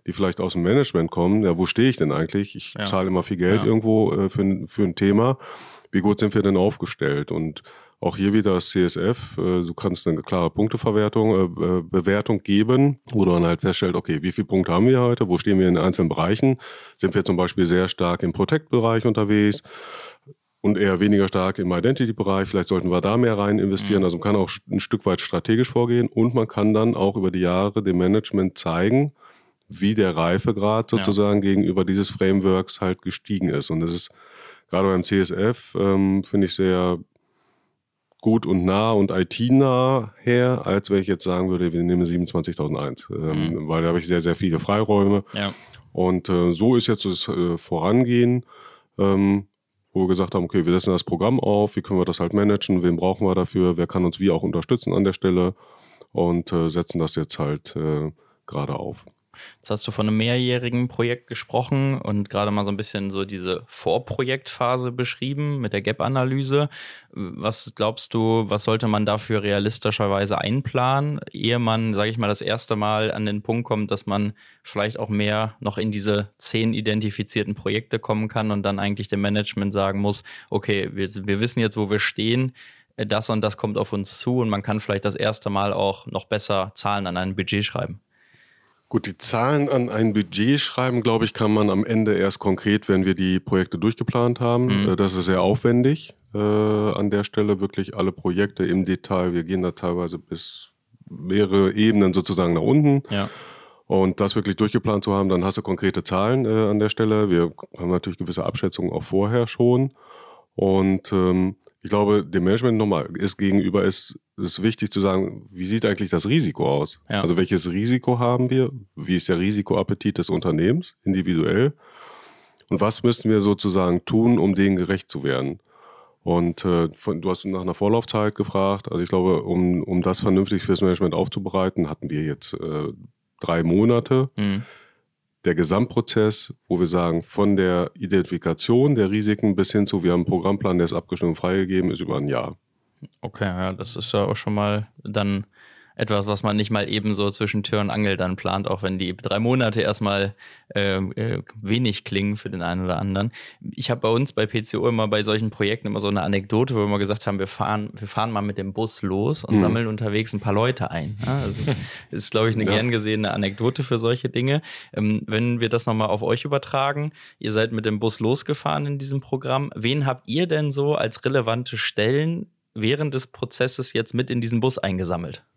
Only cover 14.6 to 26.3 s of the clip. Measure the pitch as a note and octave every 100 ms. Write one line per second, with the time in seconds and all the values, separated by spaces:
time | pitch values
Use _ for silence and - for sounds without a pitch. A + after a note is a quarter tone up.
14.6 | F2 E2+ A#2 C3 B2 A#2+ G2+ F2 A2 F#2+
15.6 | F#2 F2 F2+ F2+ E2+ D#2 E2 A2 C3+ B2+
16.6 | - - - - F#2+ G2 F#2 F2+ F2+ -
17.6 | F2 F2+ F#2 - F2 F2 F2+ F2+ G2 D#3
18.6 | D#3 B2 A2+ A2+ A#2+ A2 G#2 G#2+ G#2 G#2
19.6 | - - - - - - - - _ _
20.6 | G2+ G2 G2+ F2+ G#2 G2+ F#2+ G2 F#2 F#2+
21.6 | F2+ F2 G#2+ C3 A#2+ A2 G2 F#2+ F#2 G2
22.6 | F2 F#2 F2 F2 F#2 A#2 A#2+ G#2 G2+ G#2+
23.6 | G2 G2 G2+ G2+ F#2 E2+ G2+ G#2 F#2 -
24.6 | - F#2+ - G#2+ - F2+ - - - A2+
25.6 | B2+ B2 A#2+ A#2+ A#2 - A#2